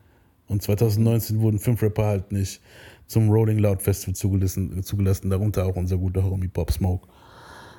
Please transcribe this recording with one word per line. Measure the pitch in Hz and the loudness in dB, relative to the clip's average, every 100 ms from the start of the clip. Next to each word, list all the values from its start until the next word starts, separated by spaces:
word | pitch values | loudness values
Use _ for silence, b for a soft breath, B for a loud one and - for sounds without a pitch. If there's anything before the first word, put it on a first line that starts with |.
| b b b b - | b b b b -6
Und | 101 | -2
zweitausendneunzehn | - 104 117 104 113 117 107 107 | 0 2 2 4 2 2 0 0
wurden | 110 107 | 2 2
fünf | 127 110 | 0 0
Rapper | 107 110 | 0 0
halt | 107 98 - | 0 -2 -2
nicht | 101 98 - B B B B - | -4 -4 -6 B B B B -2
zum | 113 107 | 2 4
Rolling | 110 110 107 | 4 4 2
Loud | 104 95 | 2 2
Festival | - 95 - | 0 -2 -4
zugelassen, | 90 101 95 95 95 90 92 | -4 0 0 0 -2 -4 -6
zugelassen, | - 104 95 98 95 | -6 -2 0 0 -2
darunter | 95 107 95 92 | -2 0 0 -2
auch | 90 | -2
unser | 90 92 | -2 -2
guter | 92 95 | -2 0
Homie | 95 95 90 | -2 -2 -4
Pop | - 82 | -2 -2
Smoke. | - 92 92 - B B B B B B | 0 -2 -2 -8 B B B B B B